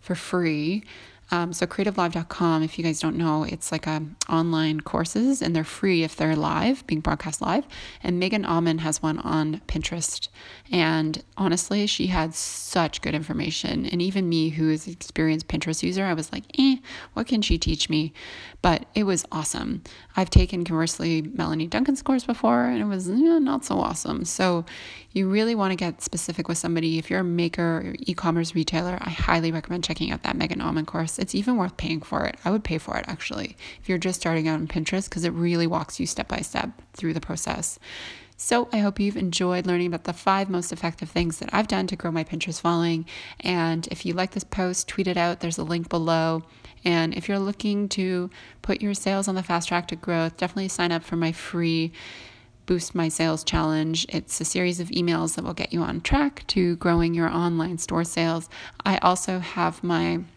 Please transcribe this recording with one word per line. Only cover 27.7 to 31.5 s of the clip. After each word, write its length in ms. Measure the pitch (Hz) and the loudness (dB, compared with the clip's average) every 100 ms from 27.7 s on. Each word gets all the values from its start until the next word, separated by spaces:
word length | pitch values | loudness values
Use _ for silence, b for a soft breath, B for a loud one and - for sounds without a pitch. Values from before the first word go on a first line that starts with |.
| 165 | 0
or 100 | - - | -2 -6
e-commerce 540 | - 175 175 165 165 | -4 -2 2 2 2
retailer, 440 | 170 156 165 175 180 | 0 0 0 -2 -4
I 100 | - | -6
highly 400 | 165 - 170 165 | -2 4 4 4
recommend 320 | 160 - 175 | -2 -4 -4
checking 300 | - 165 160 | -4 -4 -2
out 100 | - | -2
that 140 | - 156 | -2 -2
Megan 240 | - - | -2 -2
Alman 260 | 156 156 156 | -2 -2 -2
course. 300 | 165 165 - | -2 -4 -4
It's 160 | 196 | -2
even 220 | - 208 | -2 0